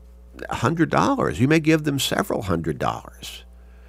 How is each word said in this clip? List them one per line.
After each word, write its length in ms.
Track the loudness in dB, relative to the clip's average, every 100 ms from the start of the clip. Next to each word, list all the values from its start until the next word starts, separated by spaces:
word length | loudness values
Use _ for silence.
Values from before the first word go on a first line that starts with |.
| -20 -20 -20 -14 -8
a 60 | -2
hundred 340 | 0 2 0
dollars. 500 | 2 0 0 0 2
You 80 | 4
may 140 | 4
give 240 | 4 2 2
them 120 | -2
several 440 | 0 -2 0 -2
hundred 340 | 0 -2 0 -2
dollars 680 | -2 -2 -8 -16 -16 -16 -18 -20 -20 -20